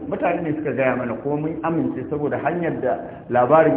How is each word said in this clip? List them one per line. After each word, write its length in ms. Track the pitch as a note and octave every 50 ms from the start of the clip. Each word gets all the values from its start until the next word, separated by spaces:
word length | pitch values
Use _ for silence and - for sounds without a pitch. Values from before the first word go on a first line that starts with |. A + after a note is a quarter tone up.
| -
Mutane 340 | C#3+ F#3+ - G3+ F3+ E3+ F3
ne 120 | E3+ D#3 D3
suka 160 | - - C#3+
gaya 220 | A#2+ B2+ C3 B2+ B2
mana, 200 | B2 B2 A#2 A2
kuma 220 | - - C#3+ D3 D3 D#3 D#3+
mun 80 | E3 -
amince 440 | D#3 E3 E3+ - C3 B2+ B2+ C3 B2 -
saboda 280 | D3+ D3 D3 C3 B2 A#2
hanyar 400 | - D3 E3+ F3 E3+ D#3 C3 A#2
da 200 | B2+ B2 - - - - - - - -
labarin 460 | A#2 B2 B2 B2+ D#3 D#3+ D#3+ D#3 C3+